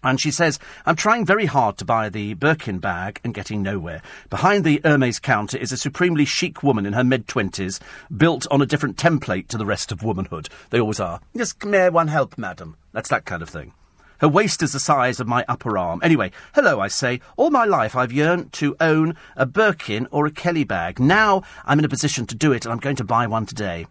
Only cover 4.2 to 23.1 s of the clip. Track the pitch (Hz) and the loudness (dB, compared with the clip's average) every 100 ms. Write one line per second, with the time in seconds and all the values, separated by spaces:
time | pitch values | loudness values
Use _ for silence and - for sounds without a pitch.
4.2 | - 98 180 202 165 147 156 147 131 113 | -10 0 2 4 4 2 4 4 4 0
5.2 | - 110 104 127 117 127 - - 180 160 | 0 0 0 -6 -6 -4 -6 0 2 2
6.2 | 143 - 180 - 143 117 101 110 123 131 | 0 0 -4 0 2 2 0 2 2 2
7.2 | - - 98 - 95 95 - - - 98 | 0 -2 -2 -4 -6 -8 -12 -20 -14 2
8.2 | 165 143 - 139 139 147 139 95 - 151 | 2 2 0 0 2 0 -2 2 2 2
9.2 | - 95 - 117 104 101 - 92 113 95 | 0 -4 -4 -6 -2 -2 -4 -4 -4 -4
10.2 | 95 82 78 - - 120 110 107 92 82 | -4 -8 -12 -18 -4 0 0 0 -4 -6
11.2 | - 233 233 - 202 202 180 165 160 151 | -12 -6 -6 -6 0 2 4 4 2 0
12.2 | 135 - 104 92 85 78 _ 107 - 123 | -2 -4 -10 -10 -16 -18 _ -10 -4 -4
13.2 | - 87 82 82 69 _ _ _ _ _ | -4 -10 -10 -12 -16 _ _ _ _ _
14.2 | 151 151 214 - 156 139 - 143 123 120 | 2 4 2 0 -2 -2 0 2 2 0
15.2 | 120 120 120 120 123 101 87 85 165 156 | -2 -2 0 -4 -2 -2 -2 0 2 2
16.2 | 95 - - - 247 131 98 - 127 123 | 2 -8 -4 2 2 2 -2 -2 -2 -4
17.2 | - - 330 285 226 170 110 127 127 127 | -8 0 2 4 2 2 0 0 -2 2
18.2 | 156 175 - - 143 - 165 156 160 165 | 2 0 -2 -4 -2 0 2 4 2 -2
19.2 | - - 131 156 220 - - 104 123 147 | -12 -4 -2 2 2 2 -4 -4 -2 -2
20.2 | 147 151 175 165 135 95 85 92 127 196 | -2 -2 -2 0 -2 -2 -4 0 4 4
21.2 | 220 190 - - - 143 156 131 151 - | 4 2 0 -16 0 2 2 0 -2 -2
22.2 | 117 113 151 123 113 117 139 135 107 | -6 -2 0 0 -2 -6 -4 -4 0